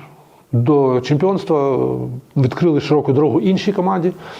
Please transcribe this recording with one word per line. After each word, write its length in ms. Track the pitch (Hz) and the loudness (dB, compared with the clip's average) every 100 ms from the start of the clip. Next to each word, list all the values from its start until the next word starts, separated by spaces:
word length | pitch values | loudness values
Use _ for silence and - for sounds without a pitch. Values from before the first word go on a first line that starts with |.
| - - - _ _ | -16 -20 -20 _ _
до 500 | 123 123 147 135 123 | 0 2 4 4 0
чемпіонства 760 | 123 147 185 190 165 151 139 127 127 127 127 123 - 143 | 0 0 0 0 0 0 0 0 -2 -4 -6 -10 -6 -2
відкрили 440 | 127 - 170 143 | -2 0 0 2
широку 320 | - 151 135 | 2 0 2
дорогу 260 | 131 151 135 | 2 2 2
іншій 320 | 202 190 208 | 2 0 0
команді. 400 | 196 180 190 175 180 - - | -2 -2 -2 -2 -4 -12 -18